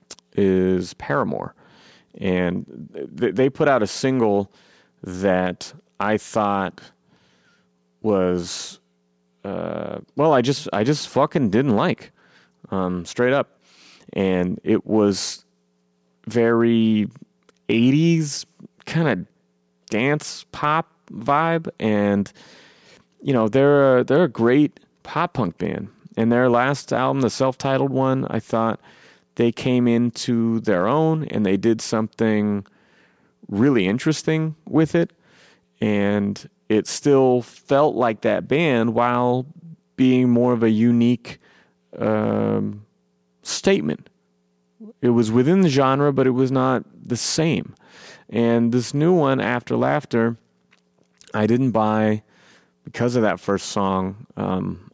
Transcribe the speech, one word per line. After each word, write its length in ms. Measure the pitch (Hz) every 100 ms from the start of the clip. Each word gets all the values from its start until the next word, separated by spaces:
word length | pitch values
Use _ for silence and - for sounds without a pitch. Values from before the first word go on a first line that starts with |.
| - - _
is 600 | - 98 92 92 92 90
Paramore. 600 | - - 143 110 53 50 - _ _ - _ _ -
And 920 | 98 90 90 90 - - 76 - 65 73
th-, 160 | 110
they 140 | 95 135
put 180 | - 151
out 160 | 127
a 40 | 104
single 640 | - 135 131 110 101 98 _ _ _ _ _
that 720 | - 90 98 92 92 90 - - _ -
I 200 | 101 107
thought 600 | - 113 104 98 92 - - _ _ _ _ _ _ _ _ _ _ _
was, 760 | 110 98 90 90 87 - - - _ _ _ _ _ _
uh, 580 | 101 90 85 80 76 73 - -
well, 160 | 156
I 100 | 135
just, 260 | 120 139 -
I 120 | 101
just 240 | 113 147 -
fucking 420 | 127 147 - 117
didn't 240 | 104 143
like, 380 | 104 165 - - _ _ _ _ _ -
um, 340 | 95 92 90
straight 280 | 85 - 123
up. 260 | 135 117 _ _ _ - - -
And 480 | - 95 92 90 90
it 220 | - 107 -
was 580 | 107 101 95 - - _ _ _ _ _ _ _ _ -
very 840 | 117 117 117 117 117 110 107 101 - - _ _ _ -
eighties 800 | 113 123 147 170 165 147 - - _ - _
kinda 420 | - 165 160 92 - _ _ _ _ _ -
dance 540 | 107 131 151 - - -
pop 400 | - 147 156 - _ -
vibe, 580 | - 113 143 165 165 165 -
and 500 | 110 104 101 101 98 - - - - _ _ - _ _
you 120 | -
know, 160 | 131 110
they're 500 | 131 139 143 139 127
a, 60 |
they're 200 | 123 139
a 40 | 170
great 520 | 117 117 135 147 - _ _
pop 320 | - 147 175
punk 240 | - 95 -
band. 300 | 87 - 98 - - -
And 160 | 113
their 160 | 120 127
last 440 | 120 131 139 -
album, 280 | 120 131 139
the 100 | 120
self-titled 600 | - 131 - 139 135 139
one, 360 | 131 131 131 127
I 120 | 110
thought 400 | - 113 113 104 - - - _ _ -
they 160 | 120
came 340 | - 135 127 120
into 720 | 117 120 - - 117 113 113
their 280 | 110 92 98
own 360 | 147 160 160
and 220 | 151 - 101
they 100 | 98
did 240 | 110 113
something 840 | - 113 110 - 113 107 104 101 98 _ _ _ _ _ _ _ -
really 380 | 98 135 123 92
interesting 720 | 113 160 151 - 156 156 151 -
with 260 | 147 156
it. 180 | 170 170 _ _ _ _ _ _ _
And 680 | 110 104 101 104 101 104 - _ -
it 200 | 110 -
still 540 | - 147 139 131 123
felt 520 | 117 - - 139 147
like 280 | - 120 110
that 260 | 113 98 90
band 460 | 135 170 120 113
while 520 | 113 120 123 123 123 127 - 165 160 _
being 340 | - 131 127 127
more 240 | 120 123
of 120 | 120
a 60 | 113
unique, 680 | 107 120 120 117 123 - - _ _ _ _ _ -
um, 880 | 110 110 107 107 107 107 104 104 104 _ _ _ _ _
statement. 680 | - - - 196 78 - - _ _ _ _ _ _ _ 214 -
It 100 | 123
was 200 | 120 110
within 300 | 117 127 190
the 80 | 180
genre, 440 | 135 131 135 147
but 140 | 135 131
it 40 |
was 200 | 123 131
not 340 | 131 131 127 - -
the 160 | - 120
same. 580 | - - 160 117 - - _ - - - -
And 440 | 107 117 117 117
this 200 | 123 117
new 220 | 143 160
one, 260 | 180 139 131
After 360 | 104 123 - 120
Laughter, 600 | 127 147 - 117 117 117 _ _ _ _ _ _ _ _ -
I 140 | 107 107
didn't 240 | 123 131
buy 520 | 110 107 110 107 107 - _ _ _ _ _
because 320 | - - 120 123
of 60 |
that 160 | 107 87
first 300 | - 98 -
song, 580 | - 98 95 92 101 - -
um, 540 | 98 92 95 90 -